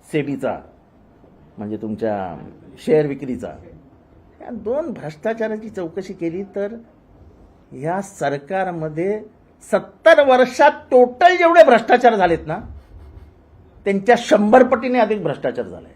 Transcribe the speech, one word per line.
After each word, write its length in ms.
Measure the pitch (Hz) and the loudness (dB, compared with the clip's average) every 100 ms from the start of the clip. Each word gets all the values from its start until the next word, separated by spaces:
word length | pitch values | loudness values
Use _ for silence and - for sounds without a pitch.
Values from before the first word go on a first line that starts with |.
| _ | _
सेबीचा, 480 | 156 135 135 131 95 - _ _ _ _ _ _ _ _ - | -6 -6 -6 -6 -8 -14 _ _ _ _ _ _ _ _ -14
म्हणजे 200 | 104 107 | -10 -10
तुमच्या 680 | 110 107 113 104 92 78 - - - - | -10 -8 -6 -6 -8 -12 -18 -20 -20 -14
शेअर 280 | - 151 151 | -2 0 0
विक्रीचा, 420 | 139 135 123 90 76 - - _ _ _ _ _ _ | -6 -10 -10 -12 -16 -20 -20 _ _ _ _ _ _
या 80 | - | -18
दोन 420 | 233 202 269 320 | -14 -8 -6 -8
भ्रष्टाचाराची 760 | 170 143 156 214 226 220 214 220 | -10 -14 -10 -8 -6 -6 -8 -12
चौकशी 440 | 196 170 170 190 | -12 -10 -10 -12
केली 300 | 190 165 170 | -10 -8 -8
तर 320 | 196 202 202 226 - _ _ _ - _ - _ _ | -10 -8 -10 -10 -20 _ _ _ -20 _ -20 _ _
या 300 | 131 147 185 | -10 -6 -6
सरकारमध्ये 1200 | 196 - 143 143 143 190 185 170 160 151 185 214 214 _ _ _ - | -8 -6 -6 -6 -6 -6 -6 -6 -8 -6 -6 -6 -10 _ _ _ -4
सत्तर 560 | 196 185 _ 320 320 277 | -4 -4 _ 4 4 6
वर्षात 440 | 254 254 - 294 294 - | 4 2 4 2 2 0
टोटल 460 | 254 247 - 349 359 | 4 4 4 2 4
जेवढे 260 | 339 339 | 4 8
भ्रष्टाचार 520 | 294 233 - 247 254 220 | 8 8 4 4 4 4
झालेत 320 | 175 165 151 | 0 0 -4
ना, 120 | 170 - - _ - - - - _ _ _ _ _ - | -12 -12 -20 _ -20 -20 -20 -20 _ _ _ _ _ -4
त्यांच्या 300 | 196 196 233 | -4 2 0
शंभर 460 | 233 302 208 254 | 4 2 4 4
पटीने 360 | 247 240 254 247 | 4 0 -2 0
अधिक 240 | 214 214 | 0 -2
भ्रष्टाचार 440 | 160 131 135 123 101 | -4 -6 -6 -6 -10
झालाय. 260 | 87 - | -12 -20